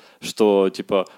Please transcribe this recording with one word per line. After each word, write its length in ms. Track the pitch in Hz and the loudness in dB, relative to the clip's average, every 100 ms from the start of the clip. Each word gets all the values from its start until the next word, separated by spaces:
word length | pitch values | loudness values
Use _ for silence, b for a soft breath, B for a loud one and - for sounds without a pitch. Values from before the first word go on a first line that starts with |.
| b b | b b
что, 480 | 82 - 107 98 95 | -10 0 2 2 0
типа, 360 | - 101 101 90 | -2 -6 -4 -4